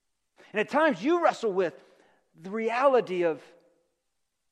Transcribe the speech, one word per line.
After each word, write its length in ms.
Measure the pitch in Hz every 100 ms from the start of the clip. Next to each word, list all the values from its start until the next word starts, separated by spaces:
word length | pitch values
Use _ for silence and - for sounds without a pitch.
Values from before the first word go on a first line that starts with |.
| _ _ _ _ -
And 80 | 208
at 100 | 208
times 340 | 285 320 175
you 200 | 254 349
wrestle 280 | 302 - 226
with 220 | 185 170 - - _ _ _ _ 160
the 100 | 175
reality 720 | 220 220 233 277 247 165 180
of, 180 | 170 147 - - _ _ _ _ _ _ _ _ _